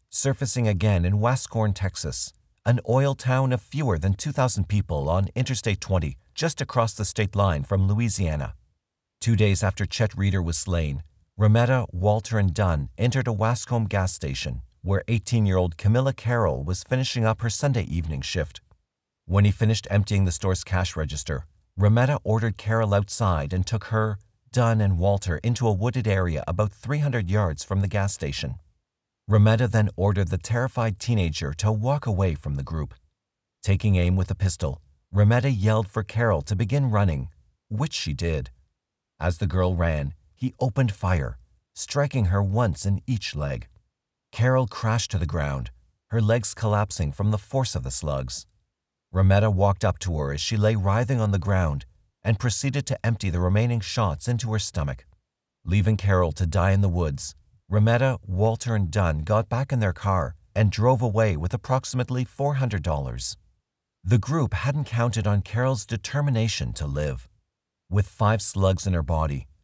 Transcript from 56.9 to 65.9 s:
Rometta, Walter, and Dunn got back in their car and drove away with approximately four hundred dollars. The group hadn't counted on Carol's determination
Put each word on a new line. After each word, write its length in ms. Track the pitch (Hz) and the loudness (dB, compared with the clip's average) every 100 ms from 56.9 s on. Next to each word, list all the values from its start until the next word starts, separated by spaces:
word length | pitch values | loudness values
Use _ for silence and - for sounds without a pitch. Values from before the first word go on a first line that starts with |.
| 87 80 69 - - _ _ - | 2 -2 -2 -8 -12 _ _ -2
Rometta, 460 | 104 110 120 131 120 98 | 2 4 4 2 -2 -4
Walter, 500 | 92 110 113 120 110 | 0 0 0 -2 -2
and 140 | 90 | 0
Dunn 300 | 104 87 76 | 0 0 0
got 300 | 78 107 110 | 0 0 0
back 220 | 117 139 | -2 -2
in 80 | 127 | 0
their 140 | 101 | 0
car 420 | - 101 92 67 - _ 104 | 0 0 0 -2 -6 _ 2
and 160 | 104 | 2
drove 300 | 95 120 127 | 4 2 2
away 360 | 120 104 110 76 | 2 2 2 0
with 160 | 90 | -2
approximately 720 | 110 - 131 - 127 120 127 123 | -4 -2 -2 -2 -4 -2 -4 -4
four 300 | - 143 135 | -4 -2 0
hundred 260 | 127 98 | -2 -2
dollars. 560 | 78 73 65 60 - - _ _ _ _ _ _ | -2 -2 -4 -6 -8 -10 _ _ _ _ _ _
The 140 | 90 110 | 0 2
group 360 | - 160 113 | 2 -2 -2
hadn't 320 | 95 139 143 107 | -2 -2 -2 -2
counted 420 | 117 120 107 104 | -2 0 0 0
on 160 | 101 | 0
Carol's 420 | - 113 131 123 | -2 -2 0 -2
determination 880 | - | -4